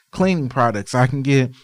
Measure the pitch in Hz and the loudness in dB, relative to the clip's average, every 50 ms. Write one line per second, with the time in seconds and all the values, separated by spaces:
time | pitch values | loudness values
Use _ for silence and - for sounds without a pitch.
0 | _ _ - - 185 190 185 165 139 123 - 131 120 117 107 104 101 - - - | _ _ -4 -2 0 0 0 0 -2 -4 0 0 0 0 0 -2 -6 -2 0 0
1 | 127 - - 139 131 135 139 135 131 123 127 - | 2 2 0 -2 0 2 2 2 2 0 -4 -12